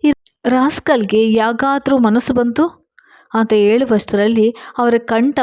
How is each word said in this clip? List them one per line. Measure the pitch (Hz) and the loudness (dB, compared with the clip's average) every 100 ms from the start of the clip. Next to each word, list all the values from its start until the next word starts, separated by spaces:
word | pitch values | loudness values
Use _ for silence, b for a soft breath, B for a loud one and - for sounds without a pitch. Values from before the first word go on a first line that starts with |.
ಈ | 302 285 _ _ 247 | -2 -2 _ _ -2
ರಾಸ್ಕಲ್ಗೆ | 254 269 - - 269 202 214 226 | 0 0 -2 -2 -2 0 0 2
ಯಾಗಾದ್ರೂ | 220 220 226 277 277 277 277 | 0 0 -2 -2 -2 0 0
ಮನಸ್ಸು | 226 226 - | 2 0 0
ಬಂತು?" | 240 240 233 339 - _ _ b b b | -2 -2 -2 -4 -4 _ _ b b b
ಅಂತ | 226 220 | -4 0
ಹೇಳುವಷ್ಟರಲ್ಲಿ | 214 208 226 262 214 - 202 208 226 220 233 B - | 2 2 2 0 -2 0 -2 0 2 0 -2 B -4
ಅವರ | 240 233 | 0 0
ಕಂಠ | 233 226 254 285 | 0 0 0 0